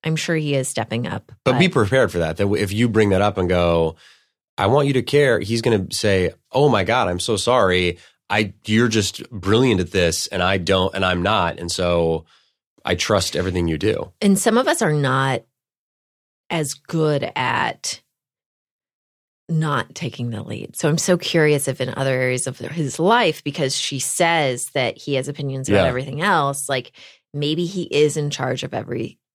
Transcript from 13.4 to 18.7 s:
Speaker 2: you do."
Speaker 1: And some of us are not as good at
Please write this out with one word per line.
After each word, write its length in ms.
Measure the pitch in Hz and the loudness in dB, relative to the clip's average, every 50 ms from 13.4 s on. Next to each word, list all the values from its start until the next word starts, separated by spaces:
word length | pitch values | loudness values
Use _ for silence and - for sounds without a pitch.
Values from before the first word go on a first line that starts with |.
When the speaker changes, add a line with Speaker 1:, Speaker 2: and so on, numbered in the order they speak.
| 90 95 87 90 87 82 | -2 -2 -2 0 0 0
Speaker 2:
you 80 | 80 | -2
do." 340 | 73 95 107 - - - - _ _ | 0 0 -2 -2 -2 -6 -10 _ _
Speaker 1:
And 180 | - 202 196 | 2 2 2
some 200 | 190 - 240 214 | 4 2 2 2
of 100 | 240 262 | 2 2
us 140 | - 381 - | 2 0 0
are 120 | 226 165 151 | 0 0 0
not 500 | 147 143 131 131 135 135 135 131 - - _ _ _ _ _ _ _ _ _ _ _ _ _ _ _ _ _ _ _ _ _ | 0 0 0 0 0 0 0 -2 -4 -6 _ _ _ _ _ _ _ _ _ _ _ _ _ _ _ _ _ _ _ _ _
as 240 | 170 165 151 135 - | -4 -4 -4 -4 -6
good 580 | - _ - - 165 156 151 147 139 - - - | -12 _ -6 -2 0 0 0 0 0 -2 -4 -4
at 640 | - 127 123 120 - - - - _ - - - - _ _ _ _ _ _ _ _ _ _ _ _ _ _ | -4 -2 -2 0 0 -2 -2 -4 _ -10 -10 -10 -10 _ _ _ _ _ _ _ _ _ _ _ _ _ _